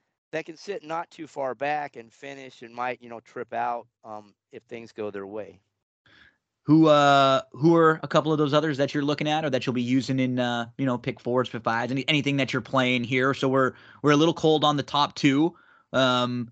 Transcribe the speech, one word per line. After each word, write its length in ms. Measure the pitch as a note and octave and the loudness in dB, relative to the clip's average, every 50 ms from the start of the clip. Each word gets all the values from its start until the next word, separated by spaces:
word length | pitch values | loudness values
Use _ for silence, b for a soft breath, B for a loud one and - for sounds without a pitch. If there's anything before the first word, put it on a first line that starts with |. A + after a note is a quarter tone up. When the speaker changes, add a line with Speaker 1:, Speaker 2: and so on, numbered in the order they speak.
| _ _ _ _ _ _ | _ _ _ _ _ _
Speaker 1:
that 140 | - D#3 D#3 | -10 -10 -10
can 100 | - D#3+ | -10 -16
sit 280 | D3 - - G3 D#3+ D3+ | -18 -12 -12 -12 -12 -10
not 280 | D3+ D#3+ E3 E3+ - | -10 -10 -10 -10 -12
too 160 | - - D#3+ C#3+ | -14 -18 -18 -6
far 260 | - D3 C#3 C3 B2 | -4 -4 -2 -2 -4
back 440 | A2 C#3+ C#3+ D3 D3+ D3 C#3 _ A#2+ | -4 -4 -2 -2 -4 -6 -8 _ -16
and 140 | A#2 A2+ | -20 -20
finish 500 | _ _ - C#3 C#3 C3+ C3+ C3 - - | _ _ -18 -16 -16 -16 -16 -18 -18 -18
and 120 | B2 A#2 A#2 | -20 -16 -10
might, 280 | A#2+ B2 B2+ B2 A#2+ | -6 -6 -6 -6 -6
you 80 | B2 A#2+ | -10 -16
know, 100 | A#2 A2+ | -16 -16
trip 340 | _ _ _ - A#2+ - A#2 | _ _ _ -12 -10 -8 -6
out, 320 | A2+ A#2 A#2+ A#2+ A#2+ G#2+ A#2 _ _ _ | -4 -4 -4 -4 -6 -8 _ _ _ _
um, 300 | A#2 G#2+ G#2+ G#2 G#2 F#2+ _ _ _ | -16 -16 -16 -16 -18 _ _ _ _
if 120 | - A#2+ _ | -20 -20 _
things 280 | _ B2 A#2 A#2 A2+ | _ -16 -16 -16 -16
go 200 | - - G#2+ G#2 | -12 -10 -10 -8
their 160 | G2 G2+ G2 G2 | -8 -10 -12 -10
way. 320 | G#2 G#2+ G2+ F#2+ F#2 F#2+ _ _ _ _ _ _ _ _ _ b b b b b b b b _ _ _ _ | -12 -12 -12 -14 -18 _ _ _ _ _ _ _ _ _ _ b b b b b b b b _ _ _ _
Speaker 2:
Who, 240 | - D3+ D#3+ D#3+ D#3 | 4 6 6 6 6
uh, 540 | D3+ D3 C#3+ C#3+ C#3 C#3 C#3 C3+ C3+ C3+ - _ | 6 6 6 6 6 6 6 4 2 0 -2 _
who 240 | - B2 C#3 E3 E3+ | -10 0 2 4 6
are 240 | E3 E3 D#3+ D#3+ D#3+ - | 6 6 4 4 2 -4
a 40 | C3+ | 0
couple 240 | - D#3+ C#3 D#3 | 0 0 0 2
of 60 | D#3 D3 | 0 0
those 160 | D3+ C#3+ C#3 | 0 2 2
others 240 | D3+ D3+ D#3+ C#3+ B2+ | 0 0 0 -2 -2
that 160 | C#3+ C3+ - | -2 -2 -2
you're 100 | D3 C#3+ | -2 -2
looking 240 | C#3+ D3 C#3+ D3+ D3+ | -2 -2 -2 -2 -2
at 160 | D3+ D#3 D#3+ | -2 -2 -2
or 60 | D3+ | -2
that 160 | B2+ - - | -4 -2 -2
you'll 80 | - B2 | -2 -4
be 80 | B2 | -2
using 380 | A#2+ A#2+ B2+ C3+ A#2+ - C3+ C3 | -2 0 0 0 0 0 -2 0
in, 200 | C3 B2+ B2 B2+ | 0 0 0 -2
uh, 280 | B2 B2 A#2+ A#2+ A#2 A2+ - - | -2 -2 -2 -4 -6 -8 -6 -4
you 80 | C#3 | -2
know, 120 | C3+ B2 A#2 | -2 -2 -4
pick 220 | A#2+ C#3 A#2 - | -4 -8 -10 -8
fours, 300 | - B2 A#2+ B2+ B2 A#2 | -6 -2 0 0 0 -2
pick 140 | - A#2 A2 | -6 -6 -4
fives? 280 | A#2+ A2+ A2+ A#2+ A#2+ | -2 -2 -2 -2 -2
Any, 160 | B2+ C#3 B2+ - | -4 -4 -2 0
anything 300 | D#3 D3 A#2+ C#3+ C#3 C#3 | 0 0 0 0 0 -2
that 160 | C3 B2 - | -2 -2 -2
you're 80 | C3 | -6
playing 420 | A2 - - C3 B2+ B2 B2+ B2+ A#2+ | -6 -2 0 0 2 2 0 -2 -2
here? 300 | A2+ C3 C3 B2+ C3+ C3+ | -2 0 0 0 0 0
So 160 | - - C3+ | 0 -2 0
we're, 240 | C3 C3+ C3 B2 B B B B B B B | 2 2 2 0 B B B B B B B
we're 80 | D3 | 4
a 40 | D3 | 4
little 180 | D3 D#3 E3+ E3 | 6 4 2 2
cold 300 | - - D#3 D#3 D3+ D3 | 2 2 2 2 4 2
on 140 | D3 D3 C#3+ | 0 0 0
the 60 | C3 | -4
top 320 | - - C#3+ C#3+ - - | -4 -2 -2 -2 -2 -2
two. 400 | - - C#3+ C3+ C#3 D#3 E3+ b b b b b b b b | 2 2 4 4 4 2 0 b b b b b b b b
Um, 580 | - B2+ C3 B2+ B2+ B2 B2 B2 B2 B2 A#2+ A#2 | 0 2 2 2 2 2 0 -2 -4 -6 -8 -10